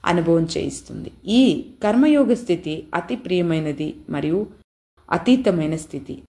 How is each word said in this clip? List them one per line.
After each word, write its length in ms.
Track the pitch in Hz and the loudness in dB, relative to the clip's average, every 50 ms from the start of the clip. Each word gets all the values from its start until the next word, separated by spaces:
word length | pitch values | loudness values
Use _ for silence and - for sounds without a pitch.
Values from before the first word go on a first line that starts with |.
| - | -2
అనుభవం 400 | 175 170 175 165 165 170 165 160 | 0 0 2 2 2 2 2 2
చేయిస్తుంది. 680 | 160 - - - 139 - - - - - 160 - - - _ - | 0 -4 -6 -6 -6 -8 -10 -14 -16 -14 -14 -14 -16 -18 _ -4
ఈ 160 | 196 220 254 262 214 156 - - - - - | 2 4 4 6 4 4 0 -4 -10 -10 -4
కర్మయోగ 520 | - 208 220 247 294 311 294 285 262 214 240 | -2 0 2 4 4 6 6 4 4 4 2
స్థితి 520 | 226 - - 175 170 - 160 156 160 - - - | 0 0 -2 -2 -2 -2 -6 -8 -8 -8 -8 -6
అతి 220 | 175 180 - 247 | -6 -6 -6 -10
ప్రియమైనది 800 | - - 175 185 180 170 170 160 160 156 151 143 143 151 156 - - - - | -8 -6 -2 -2 0 0 0 0 -2 -2 -4 -6 -6 -6 -8 -8 -12 -12 -8
మరియు 360 | 151 143 147 151 165 196 214 - - - _ _ _ _ _ _ _ _ _ - | -6 -4 -2 -2 -2 -2 -4 -6 -12 -20 _ _ _ _ _ _ _ _ _ -4
అతీతమైన 680 | - 180 - 247 254 254 247 214 180 165 156 156 160 | -4 0 4 4 4 4 4 0 0 0 -2 -4 -4
స్థితి. 460 | 160 - - - 139 - - 131 135 - | -6 -8 -10 -14 -14 -12 -12 -16 -16 -18